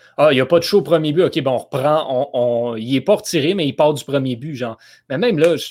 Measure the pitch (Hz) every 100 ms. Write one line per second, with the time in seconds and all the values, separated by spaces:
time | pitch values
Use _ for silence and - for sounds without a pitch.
0 | _ - 151 131 127 170 - 202 143 165
1 | 151 151 160 160 135 120 - 135 143 156
2 | 147 127 139 127 120 117 120 113 117 135
3 | 127 - - 165 143 196 143 - 151 147
4 | - 139 131 117 151 131 117 113 _ _
5 | - 135 240 156 165 151 -